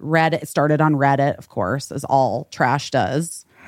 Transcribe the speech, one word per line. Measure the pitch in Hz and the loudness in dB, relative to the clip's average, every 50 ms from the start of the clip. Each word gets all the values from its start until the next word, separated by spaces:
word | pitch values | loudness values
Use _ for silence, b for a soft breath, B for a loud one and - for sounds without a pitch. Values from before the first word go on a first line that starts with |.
Reddit. | - 151 160 160 160 160 165 - | -4 0 2 2 2 2 0 -2
It | - - | -6 -4
started | - 165 143 151 151 147 | -2 0 2 2 4 4
on | 156 156 151 | 4 2 4
Reddit, | 135 139 139 139 135 139 143 - - | 4 4 4 4 4 2 0 -2 -4
of | - _ | -12 _
course, | - 117 95 90 127 139 - - | -6 -4 -2 -2 -2 -4 -6 -8
as | - 143 - | -10 -10 -4
all | - 139 135 131 110 101 120 - _ | 0 0 2 2 0 -2 -4 -8 _
trash | - - 147 123 135 143 - - | -4 -2 0 2 2 0 -2 -2
does. | - 127 98 - 127 156 170 - - - - B B B B | 0 0 0 0 0 -2 -4 -4 -10 -16 -20 B B B B